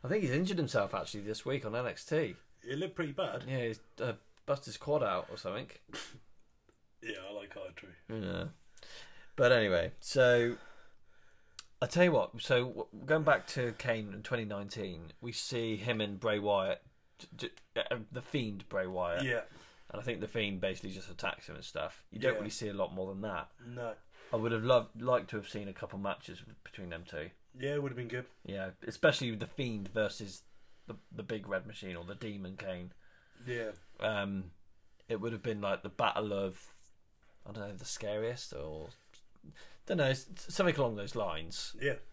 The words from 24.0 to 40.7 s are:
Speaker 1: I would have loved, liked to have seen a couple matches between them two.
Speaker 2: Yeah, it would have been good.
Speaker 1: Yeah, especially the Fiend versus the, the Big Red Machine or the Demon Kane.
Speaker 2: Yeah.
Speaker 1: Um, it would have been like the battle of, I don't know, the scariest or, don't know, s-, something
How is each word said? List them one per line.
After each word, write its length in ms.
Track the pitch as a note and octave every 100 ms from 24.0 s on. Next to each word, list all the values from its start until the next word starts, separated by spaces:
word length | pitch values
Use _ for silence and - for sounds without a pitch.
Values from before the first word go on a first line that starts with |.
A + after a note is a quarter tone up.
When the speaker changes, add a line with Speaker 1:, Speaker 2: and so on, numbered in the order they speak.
| - - -
Speaker 1:
I 40 | A2+
would 160 | A2+
have 120 | A2+
loved, 380 | A#2 B2 A2 A2
liked 300 | A#2+ B2 -
to 40 | A2
have 120 | G2+
seen 180 | G#2+ G2+
a 60 |
couple 240 | F#2+ - G2
matches 420 | G2 - - F2+ G#2+ G#2+
between 260 | - - F2+
them 140 | E2 F2
two. 220 | D#2+ D#2+ - - B2+
Speaker 2:
Yeah, 140 | C3+
it 80 | D3
would 80 | C#3
have 60 | A#2+
been 100 | A#2+
good. 160 | B2 B2 - -
Speaker 1:
Yeah, 240 | G2 F#2+ - -
especially 460 | - D#3 D3 B2+ A2
the 120 | C#3+
Fiend 420 | - B2+ A2 G2
versus 520 | A2 G#2 - G2+ F#2+ - - - - -
the, 100 | A2+ -
the 120 | A2
Big 240 | G2+ A2 G2
Red 180 | F#2+ F#2
Machine 300 | - F#2+ F2
or 80 |
the 100 | F2
Demon 420 | G2+ A2+ G2+ F#2 F#2+
Kane. 360 | F#2+ F2+ F2+ - - - - - B2
Speaker 2:
Yeah. 240 | A#2+ A2+ G2+ - -
Speaker 1:
Um, 460 | G#2+ G#2+ G2+ G2 F#2 - - - - - -
it 100 | A2
would 120 | A2+
have 80 | A2
been 160 | A#2 G#2+
like 200 | G2+ F#2+
the 80 | G2+
battle 440 | F#2+ A2+ - G#2+
of, 260 | G2 G2 F2+ - - - - _ _ - - G2
I 40 |
don't 160 | A2 G2+
know, 60 | F#2+
the 100 | G#2+
scariest 680 | - G#2+ G#2+ A2+ B2+ -
or, 340 | - D2+ D#2 D2+ - - - - - D#3 - - - -
don't 120 | F#3
know, 80 | C#3
s-, 200 | C3+ - -
something 380 | - - F3+